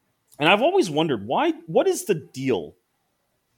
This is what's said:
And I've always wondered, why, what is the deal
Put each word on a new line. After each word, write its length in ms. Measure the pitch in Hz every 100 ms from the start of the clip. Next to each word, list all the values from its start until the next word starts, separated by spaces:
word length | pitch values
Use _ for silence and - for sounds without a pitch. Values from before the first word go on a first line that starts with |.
| _ _ _ -
And 100 | 151
I've 140 | 202
always 280 | 302 392 208
wondered, 360 | 147 165 117 104
why, 260 | 175 330 302 -
what 200 | 196 381
is 160 | 320
the 100 | -
deal 600 | 175 - 127 131 98 76 - _ _ _ _ _ _ _